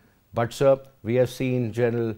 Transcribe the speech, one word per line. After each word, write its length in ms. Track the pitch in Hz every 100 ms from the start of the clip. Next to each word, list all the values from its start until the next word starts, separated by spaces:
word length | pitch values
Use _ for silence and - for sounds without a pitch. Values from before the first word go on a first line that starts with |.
| _ _ _
But, 180 | 117 120
sir, 260 | - 139 135 - _
we 120 | 104
have 160 | 123 127
seen 420 | - 131 127 117
General, 420 | 113 120 117 113